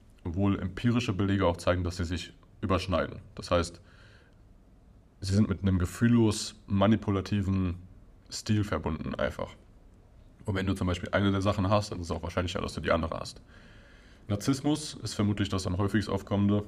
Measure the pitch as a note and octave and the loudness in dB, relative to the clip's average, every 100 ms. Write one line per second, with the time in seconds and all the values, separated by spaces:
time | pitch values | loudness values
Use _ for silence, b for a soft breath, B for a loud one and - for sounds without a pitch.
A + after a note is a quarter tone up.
0 | - - - E2 G2+ G2 F#2 F2+ A#2+ A#2+ | -20 -12 -6 0 2 2 -2 -2 0 2
1 | A2+ F#2 G2 G2 F2+ E2+ - F2+ F2 F2 | 0 0 2 2 2 2 0 0 0 -2
2 | E2 F2 - - - - G2 F#2 F#2 E2 | -4 -4 -6 -14 -20 -8 0 0 0 -2
3 | - - - - - F2 E2 - b b | -2 -6 -14 -16 0 2 2 -6 b b
4 | b b b b - - - - - - | b b b b -20 -20 -20 -20 -20 -20
5 | - - F#2+ G2 A2 E2 F#2+ F#2 F2 - | -20 -10 0 2 2 2 2 2 0 2
6 | A#2+ A#2+ A2 G#2+ - - - G2 G2+ G#2+ | 4 6 4 2 -6 -12 -2 2 4 4
7 | - G2 F#2 G2+ F#2 F#2+ F2+ F2 - - | 2 0 0 0 0 0 0 -4 -12 -20
8 | - - - - - G#2+ G2+ D#2+ D#2+ D#2 | -20 -20 -14 -12 0 0 0 -2 -2 -4
9 | - - C2 - - - - - - - | -4 -2 -2 -2 -8 -10 -20 -20 -20 -20
10 | - - - - - F#2+ F#2+ F#2+ F#2 F2 | -20 -20 -20 -12 -4 -2 0 0 0 -2
11 | - F#2 G2+ G2 G2 G2+ F#2 G#2+ G2+ F2+ | 0 2 2 2 0 2 2 2 0 -6
12 | E2+ E2 E2+ F#2 F2 - E2 - D#2 E2 | -6 -6 -4 -4 -2 -4 -6 -4 0 0
13 | D#2+ - - - B B B B B B | 0 -6 -8 -14 B B B B B B
14 | B B - G2+ - C#3 C#3+ D3+ - - | B B -6 -4 0 0 0 -2 -4 -10
15 | - - G#2 G#2 G2 F#2+ F2+ F#2 G2+ G#2+ | -8 -2 0 0 -2 -2 -2 0 0 0
16 | - G2 - G2+ G2+ G#2 | 0 -4 -2 2 4 2